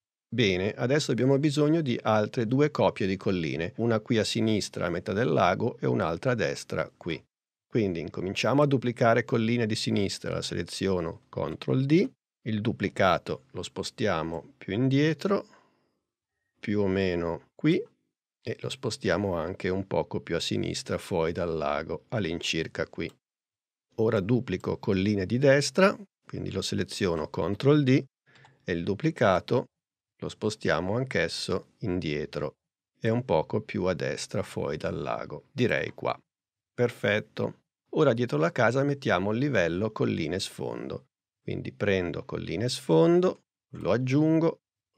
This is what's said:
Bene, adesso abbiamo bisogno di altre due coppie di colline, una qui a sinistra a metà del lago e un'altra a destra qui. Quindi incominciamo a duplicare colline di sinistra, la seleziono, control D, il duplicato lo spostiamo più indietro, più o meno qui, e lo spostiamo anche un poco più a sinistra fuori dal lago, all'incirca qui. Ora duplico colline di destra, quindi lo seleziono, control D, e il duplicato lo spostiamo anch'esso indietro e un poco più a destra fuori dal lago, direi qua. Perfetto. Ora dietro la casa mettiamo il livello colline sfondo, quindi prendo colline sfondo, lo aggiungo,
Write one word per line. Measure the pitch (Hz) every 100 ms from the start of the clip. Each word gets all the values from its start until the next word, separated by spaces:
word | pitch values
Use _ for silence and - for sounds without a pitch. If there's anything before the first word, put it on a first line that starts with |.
| _ _ -
Bene, | 117 104 90 101
adesso | - 123 151 -
abbiamo | 120 131 139
bisogno | 151 139 147 165
di | 143 117
altre | 110 107 107 - 107
due | 131 147
coppie | - 95 - 95
di | 95
colline, | 107 92 78 69 82 -
una | 117 110
qui | - 113
a |
sinistra | 98 113 110 104 - - 90
a |
metà | 85 95
del | 98 80
lago | 76 90 95 113 -
e | -
un'altra | 120 82 85 131
a |
destra | 117 78 69 - 92 73 -
qui. | 85 80 _ _ _ _ _
Quindi | 131 98 85
incominciamo | 78 - 90 - 110 139
a | 147
duplicare | 135 120 117 120 120
colline | 117 120 113 120 110
di | 107
sinistra, | 117 110 95 - 90
la | 85
seleziono, | - 92 85 - 95 90 82 - -
control | 95 80 - - 131
D, | 135 160 254 _ _ _
il | - 110
duplicato | 113 - 101 - 98 82 - 78 _
lo | 95
spostiamo | 87 - 90 - 107 82 80 82 - -
più | -
indietro, | 98 131 135 156 151 196 202 - _ _ _ _ _ _ _ _ _ _ _
più | - 104
o | 98
meno | 98 95 85 85 85 _
qui, | _ 151 190 466 _ _ _ _ _
e | - 117
lo | 123
spostiamo | - 123 - 101 85 101
anche | 85 82 98 95
un | 92 95
poco | 82 78 -
più | - 85
a |
sinistra | - 104 90 90 - 92
fuori | - 90 82
dal | 87 87 80
lago, | 73 73 82 85 -
all'incirca | 113 85 82 - 80 78 - 80
qui. | - 82 - _ _ _ _ _ _ _ -
Ora | 110 110
duplico | 92 123 131 92 - -
colline | - 95 101 101 92
di | 120
destra, | 139 139 139 - 202 208 202 _
quindi | - 92 92
lo | 95
seleziono, | - 104 90 - 98 82 76
control | - 87 101 135 151
D, | 131 139 - _ _ - - _
e | -
il | 85
duplicato | 90 98 156 160 107 87 - 123 - _ _ _ _ -
lo | 82
spostiamo | - 107 - 95 78 92 117
anch'esso | 131 98 82 - - 92 - -
indietro | 90 90 76 73 76 - 73 - _ _ _ _
e | 113
un | 117
poco | 123 82 - 107
più | - 104
a | 92
destra | 80 65 64 - 101
fuori | - - 71 76
dal | 90 85
lago, | 69 57 - - -
direi | 123 113 73 -
qua. | - - - _ _ _ _ _
Perfetto. | - 120 - 107 104 - - 110 - _ _ -
Ora | - 143
dietro | 120 120 147
la | 165
casa | 147 113 131
mettiamo | 143 139 113 92 101
il | 113
livello | 147 110 85 87 110
colline | 110 120 98 78 90
sfondo, | - - 62 58 65 69 _ _ _ _
quindi | - 95 87
prendo | - 101 95 87 82
colline | - 80 85 82 123
sfondo, | - - 160 165 175 185 - _ _ _ -
lo | 82
aggiungo, | 117 127 139 156 160 165 - _ _ _